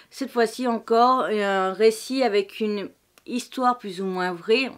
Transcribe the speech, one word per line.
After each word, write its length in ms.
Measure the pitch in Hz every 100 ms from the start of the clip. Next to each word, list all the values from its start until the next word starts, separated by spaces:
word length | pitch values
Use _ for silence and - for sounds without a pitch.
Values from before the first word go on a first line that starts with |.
| -
cette 200 | - 262
fois-ci 340 | 240 226 226 247
encore, 580 | 226 - 226 247 262 165
un 480 | 208 202 190 190
récit 500 | 185 220 220 - 269
avec 380 | 240 202 196 -
une 280 | 214 208 190 - _ _ -
histoire 520 | 240 - - 247 240
plus 240 | 202 180
ou 40 | 190
moins 280 | 180 180
vraie, 380 | 175 170 240 269